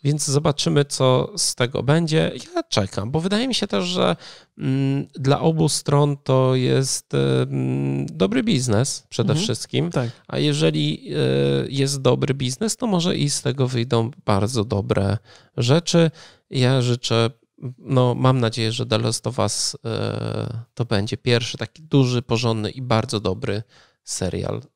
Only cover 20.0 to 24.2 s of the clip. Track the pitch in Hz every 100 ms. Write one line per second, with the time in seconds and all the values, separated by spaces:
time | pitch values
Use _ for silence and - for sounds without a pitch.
20 | 107 107 110 107 110 113 117 - 117 104
21 | 104 - - 120 113 - - - 156 143
22 | 127 123 123 113 120 113 107 - 123 113
23 | 117 107 110 95 120 101 - _ _ _
24 | - -